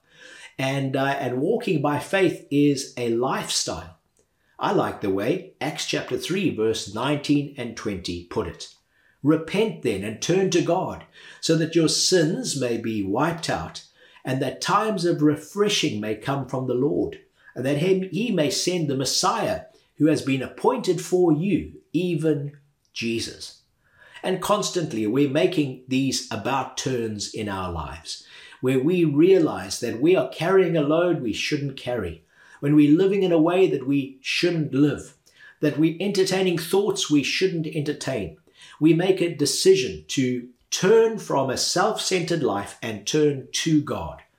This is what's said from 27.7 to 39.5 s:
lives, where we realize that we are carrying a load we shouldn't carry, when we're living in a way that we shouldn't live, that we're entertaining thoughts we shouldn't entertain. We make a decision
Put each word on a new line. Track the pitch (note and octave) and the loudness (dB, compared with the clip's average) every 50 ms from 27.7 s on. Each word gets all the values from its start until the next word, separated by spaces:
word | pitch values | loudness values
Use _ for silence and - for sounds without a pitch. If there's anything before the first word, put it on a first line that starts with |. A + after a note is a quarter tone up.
lives, | F2 D#2+ D2+ D2+ D2 D#2+ - - - - - - - - - - - - | -6 -8 -8 -10 -12 -14 -14 -14 -14 -14 -16 -20 -20 -20 -20 -20 -10 -4
where | - B2+ C3+ C3 | -2 0 2 2
we | B2+ D#3+ F#3 F3+ E3+ | 2 2 2 2 2
realize | D3+ C3+ C#3+ E3 F#3+ G3 F3+ D#3 C3 G#2 F2+ F#2+ G2 - - | 2 4 6 6 8 8 6 6 2 0 -4 -8 -8 -8 -6
that | B2 A#2 A2 A2 | -4 -4 -4 0
we | C#3 E3+ F#3 | 2 4 4
are | E3 C3 - | 4 2 0
carrying | - - D#3+ F3 F#3+ F#3+ F#3 E3+ E3 D#3+ | -4 -4 0 4 4 4 4 4 2 2
a | C#3+ | 2
load | C#3 D#3 E3 F3 F3+ E3 C#3+ | 2 2 2 2 2 0 0
we | B2+ A2 - | -2 -4 -4
shouldn't | - - - D3+ C#3 C#3+ C3+ - - | -4 -4 -2 -2 -2 -4 -4 -8 -8
carry, | - B2 B2 A#2 G2 F2 E2 - _ _ _ _ - - - - | -8 -6 -4 -4 -4 -6 -8 -12 _ _ _ _ -20 -20 -12 -4
when | C#3+ C#3+ D3+ | 0 4 6
we're | D3+ D3 C#3+ D3+ | 6 8 8 6
living | F3 F#3+ F#3+ G#3 G3 F#3 | 6 6 4 4 2 2
in | F3 | 4
a | E3+ E3 | 4 4
way | D#3 E3+ F3 F#3+ F#3+ | 4 4 4 4 4
that | E3 D3 C#3 B2 C3+ | 4 2 0 -2 0
we | C#3+ C#3+ C3 - - - | 0 0 -2 -4 -8 -10
shouldn't | - - - - E3+ F3 E3+ E3 D3+ C3 B2 | -6 -4 -2 0 0 0 0 0 -2 0 2
live, | C3+ D3 C#3+ A#2+ F2 - - - _ _ _ _ _ - - - - | 4 4 4 2 0 -8 -14 -20 _ _ _ _ _ -20 -20 -8 -2
that | D3+ D3 B2+ C#3 | -2 0 2 2
we're | D#3+ E3 D#3+ - | 2 2 2 0
entertaining | F#3+ G#3 F#3+ F#3 F#3 F#3 F#3 F#3+ F#3+ F#3 E3+ D#3+ | -4 -2 2 2 2 2 2 0 2 0 0 -2
thoughts | - - - G3 G3+ G#3+ - - - - | -2 0 2 2 2 2 0 -2 0 2
we | D3+ C#3+ C3 | 2 2 2
shouldn't | - - - F#3 F#3 E3+ E3 D3+ | 2 0 0 0 0 0 -2 -4
entertain. | D3+ - D#3 C#3+ D3+ D3 - - C#3 C3 A2 F#2+ - - - _ _ _ - - - - - | -4 -4 -4 -4 -4 -4 -6 -6 -6 -4 -4 -6 -8 -10 -14 _ _ _ -20 -20 -16 -2 2
We | C#3+ D#3+ E3 | 4 6 6
make | D#3+ F3+ G3 F#3+ - | 6 4 4 2 2
a | F3 E3+ E3 | 2 -2 -2
decision | - D3 - | -2 -2 -2